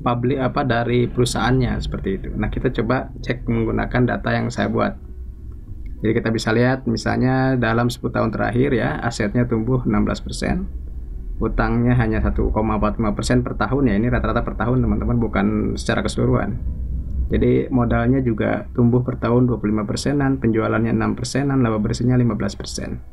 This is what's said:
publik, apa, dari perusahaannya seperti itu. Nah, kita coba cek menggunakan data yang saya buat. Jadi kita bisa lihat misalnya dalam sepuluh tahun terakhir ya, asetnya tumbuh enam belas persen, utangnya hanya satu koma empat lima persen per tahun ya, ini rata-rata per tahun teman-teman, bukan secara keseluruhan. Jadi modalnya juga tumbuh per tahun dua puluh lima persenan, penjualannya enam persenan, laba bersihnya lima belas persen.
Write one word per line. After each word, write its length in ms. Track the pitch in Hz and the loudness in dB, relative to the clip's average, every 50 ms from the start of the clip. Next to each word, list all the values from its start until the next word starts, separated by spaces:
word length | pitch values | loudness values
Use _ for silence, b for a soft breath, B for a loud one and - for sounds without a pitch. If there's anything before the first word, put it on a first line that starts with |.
| - | 0
publik, 400 | 127 120 120 117 123 139 135 127 | 0 0 0 0 0 0 0 0
apa, 240 | 123 117 - 143 131 | -2 0 0 0 0
dari 400 | 117 117 117 117 120 123 120 117 | 0 0 2 2 2 2 2 2
perusahaannya 720 | - - 127 120 - - 107 117 127 131 127 110 104 110 | 2 0 0 0 2 0 2 2 2 2 2 0 0 -2
seperti 300 | - - - 101 - 98 95 95 | -2 -4 -4 -4 -2 -2 -4 -4
itu. 100 | - - - | -4 -6 -4
Nah, 160 | 104 107 104 | -2 -2 -2
kita 160 | - - - 139 127 - 113 | -2 -2 -2 -2 0 0 0
coba 320 | 110 127 131 123 - - - - | 0 0 -2 -2 -6 -10 -10 -6
cek 240 | - 127 123 - - | -6 -6 -4 -2 -2
menggunakan 640 | 117 113 113 113 110 113 107 107 - 131 127 117 | 0 0 0 0 0 -2 -2 0 2 2 2 2
data 180 | 110 104 - 113 117 | 0 -2 -2 -2 -2
yang 160 | 117 117 117 | 0 -2 -2
saya 160 | 120 - 104 107 | -2 -2 -2 0
buat. 400 | 110 117 107 104 101 - - - - - - - - - - - - - - - - - - - - - | 0 0 0 0 -2 -6 -12 -14 -12 -12 -12 -12 -12 -12 -12 -14 -12 -12 -12 -12 -12 -10 -10 -10 -8 -4
Jadi 160 | - 110 110 | -2 0 0
kita 160 | 117 - 113 | 0 0 0
bisa 240 | 110 107 - 117 110 | -2 -2 0 0 2
lihat 320 | 117 123 127 131 131 - 120 | 4 4 2 2 0 -2 -2
misalnya 720 | 113 110 - 113 107 113 123 127 131 131 131 131 135 127 | -4 -2 -2 -2 0 2 2 2 2 2 2 2 2 2
dalam 320 | 117 113 113 117 120 123 | 2 2 2 2 2 0
sepuluh 240 | 120 - - 120 - | -2 -2 -6 -4 -2
tahun 160 | 113 113 113 | 0 0 0
terakhir 400 | 104 101 107 110 113 117 131 143 | 0 0 -2 0 2 2 2 2
ya, 320 | 135 110 113 139 151 - - | 2 0 0 0 -2 -2 -4
asetnya 400 | 117 120 - 117 101 104 123 123 | -4 -2 -2 -2 0 2 0 0
tumbuh 400 | 120 120 110 110 117 131 127 123 | 2 0 0 0 2 0 0 2
enam 240 | 117 107 104 107 107 | 2 2 2 2 2
belas 160 | 107 104 - | 0 -4 -6
persen, 400 | - - - - - - 180 - - - - - - - - - - - - - - - - - | -8 -6 -4 -2 -2 0 -2 -2 -4 -6 -8 -8 -8 -8 -8 -8 -8 -8 -8 -8 -8 -4 -2 -2
utangnya 480 | 110 - - 113 110 113 117 120 123 123 120 | -2 0 0 0 2 2 2 4 4 4 4
hanya 240 | 113 110 110 107 104 | 2 2 2 2 2
satu 320 | 104 104 - 117 - - | 0 2 2 0 2 2
koma 240 | 110 110 110 110 107 | 2 0 2 0 2
empat 160 | 104 107 104 | 0 0 0
lima 160 | - 113 107 | 0 0 0
persen 320 | 101 - 110 - 131 123 120 | 0 -2 0 2 2 2 2
per 160 | 123 120 - | 0 -2 -2
tahun 320 | 107 104 120 143 139 123 | -2 0 0 2 2 2
ya, 80 | 98 101 | 2 2
ini 80 | 113 123 | 2 2
rata-rata 400 | 120 113 107 110 110 117 113 - | 0 0 0 0 0 0 -2 -2
per 80 | 104 | -2
tahun 240 | - 107 113 127 127 | -2 0 0 2 2
teman-teman, 400 | 120 113 104 104 104 110 120 120 | 2 2 2 0 2 0 2 2
bukan 260 | 113 110 - 104 98 104 107 107 107 110 113 | 0 0 0 2 2 2 2 2 0 0 -2
secara 240 | - - - 110 107 | -2 -2 -2 -2 0
keseluruhan. 560 | 104 - - 113 120 123 127 120 - - - - - - - - - - - - - - - - - - | 0 -2 0 0 0 2 2 2 0 -2 -4 -4 -4 -4 -4 -4 -4 -4 -4 -4 -4 -4 -2 -2 -2 0
Jadi 400 | 117 107 120 123 127 131 - - | 0 2 2 4 2 2 0 0
modalnya 560 | 139 127 120 117 117 117 117 117 131 139 127 | 0 0 2 2 2 2 2 2 2 2 2
juga 400 | 120 110 104 110 107 107 107 104 - | 0 0 0 0 0 -2 -2 -4 -6
tumbuh 320 | - - 120 120 117 123 123 | 0 2 4 4 4 4 2
per 160 | - 120 - | 0 -4 -2
tahun 320 | - 113 117 123 127 123 | 0 2 4 4 4 4
dua 80 | 120 104 | 2 0
puluh 160 | - 104 107 | 0 0 0
lima 80 | 107 107 | 0 0
persenan, 560 | 104 101 101 - 127 139 147 139 135 135 131 | -2 -4 -2 0 0 0 2 2 2 0 2
penjualannya 560 | 131 113 110 110 110 110 110 110 113 113 101 | 2 2 2 2 2 2 2 2 2 2 2
enam 240 | 110 110 107 107 110 | 2 2 0 0 -2
persenan, 400 | 120 - - 131 139 143 135 135 | -4 -4 -2 -2 0 2 2 2
laba 240 | 127 113 110 107 104 | 2 2 2 0 0
bersihnya 320 | 110 - - 117 123 127 | 0 0 0 2 2 4
lima 240 | 123 120 117 107 101 | 4 4 2 2 0
belas 160 | 95 98 - | -2 -4 -4
persen. 480 | - - - - - - - - 123 - - | -6 -8 -8 -6 -6 -6 -6 -8 -10 -10 -14